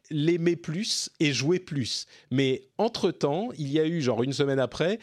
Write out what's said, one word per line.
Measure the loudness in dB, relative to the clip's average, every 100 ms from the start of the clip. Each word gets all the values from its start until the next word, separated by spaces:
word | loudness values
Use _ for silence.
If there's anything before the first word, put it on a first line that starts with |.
| -6
l'aimer | -2 2 2 2 0
plus | -4 -6 -4 -4 -6 0
et | 0
jouer | 2 0 0
plus. | -2 -4 -4 -6 -10 -16 -4
Mais | 0 2 0 -4 -4
entre-temps, | -2 0 -2 0 0 0 -4 -6
il | -2
y | 2
a | 2
eu, | 2
genre | 0 2
une | 0
semaine | 0 2 2
après, | 0 0 -2 -2